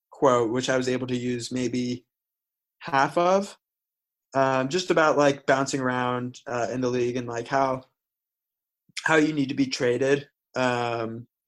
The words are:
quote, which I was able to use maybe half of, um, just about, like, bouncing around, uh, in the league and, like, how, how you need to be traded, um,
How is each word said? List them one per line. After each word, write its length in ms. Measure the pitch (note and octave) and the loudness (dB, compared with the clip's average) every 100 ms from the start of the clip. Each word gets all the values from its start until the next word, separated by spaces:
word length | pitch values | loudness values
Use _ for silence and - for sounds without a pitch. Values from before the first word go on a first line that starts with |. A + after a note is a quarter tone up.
| _ | _
quote, 400 | - C#3 B2 A2+ | 0 4 4 2
which 180 | B2+ B2+ | 0 0
I 80 | C3 | 0
was 120 | B2+ | 0
able 180 | B2+ B2+ | -2 -4
to 80 | B2 | -4
use 360 | B2 A#2+ A#2 | -4 -6 -6
maybe 500 | B2+ B2 B2 B2 B2 _ _ _ _ _ _ _ _ | -4 -2 -2 -4 -6 _ _ _ _ _ _ _ _
half 380 | - C#3+ E3+ F3 | -2 0 2 2
of, 400 | F3 G3 G3+ - _ _ _ _ _ _ _ | 2 2 0 -10 _ _ _ _ _ _ _
um, 340 | C3+ C3+ C3 C3 | 0 2 2 0
just 240 | F3 F3+ | -2 0
about, 260 | E3+ D#3 C#3 | 4 4 4
like, 280 | C#3+ C#3 - | 2 2 0
bouncing 340 | C3+ C#3 C#3 | 0 0 -2
around, 600 | B2+ B2+ B2 B2 B2 - - | -2 -2 -2 -4 -6 -10 -8
uh, 200 | A#2+ A2+ | -4 -4
in 80 | B2+ | -2
the 80 | B2+ | -2
league 260 | B2 A#2+ B2+ | 0 -2 -4
and, 120 | A#2+ | -6
like, 180 | A#2 A#2 | -8 -2
how, 360 | C3+ C3+ C3 - _ _ _ _ _ _ _ _ _ _ - - | 0 0 -2 -10 _ _ _ _ _ _ _ _ _ _ -8 2
how 100 | D#3 | 4
you 160 | D3+ | 4
need 160 | D3+ C3 | 0 -2
to 60 | C#3 | -2
be 120 | C3 | -2
traded, 600 | - B2+ B2 C3+ C#3 - _ _ B2+ | 0 0 0 2 0 -2 _ _ -4
um, 720 | B2+ A#2+ A#2 A#2 A2+ A#2 B2 _ | -2 -2 -2 -4 -6 -8 -14 _